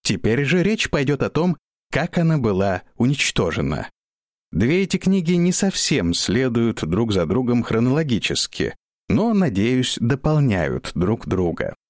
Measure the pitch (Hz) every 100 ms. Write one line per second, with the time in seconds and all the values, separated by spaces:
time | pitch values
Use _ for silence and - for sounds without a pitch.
0 | - 98 101 120 143 180 180 226 - 160
1 | 139 143 104 147 180 160 _ _ _ 135
2 | 165 - 165 156 113 95 98 90 - -
3 | 120 143 - - 90 - 69 69 - _
4 | _ _ _ _ _ 80 113 180 190 185
5 | 190 190 165 180 175 180 196 - - 143
6 | 87 85 - 117 131 117 117 107 78 92
7 | 117 95 80 123 123 120 110 113 123 143
8 | 156 107 - - - - 67 - _ _
9 | _ 151 226 208 175 98 113 127 127 -
10 | 123 139 156 151 139 95 73 65 - -
11 | 90 113 - 92 90 - - -